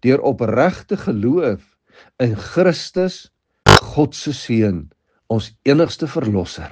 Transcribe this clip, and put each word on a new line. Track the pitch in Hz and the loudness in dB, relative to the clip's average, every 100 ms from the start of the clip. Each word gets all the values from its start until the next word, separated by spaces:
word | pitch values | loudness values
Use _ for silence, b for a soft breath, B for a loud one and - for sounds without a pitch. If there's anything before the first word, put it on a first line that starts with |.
| 240 | 2
deur | 135 | 2
opregte | - 135 113 113 165 - - 202 | 0 -2 -2 2 0 -2 -8 -6
geloof | - 117 110 165 147 101 _ _ b b b _ | -4 -2 0 0 0 -4 _ _ b b b _
in | 123 104 | -2 -2
Christus, | - - 185 160 - 185 185 - - _ _ _ - | -4 0 2 0 -6 -4 -4 -4 -20 _ _ _ 4
God | 101 - - 147 - | 4 4 0 0 0
se | - | -8
Seun, | 131 - 113 107 87 73 _ _ _ _ | -8 -2 2 2 0 -8 _ _ _ _
ons | 113 - _ - | -4 -4 _ 2
enigste | 147 170 - 156 | 2 2 -2 -6
Verlosser. | 165 110 101 87 - 76 | -4 -2 -2 -4 -8 -16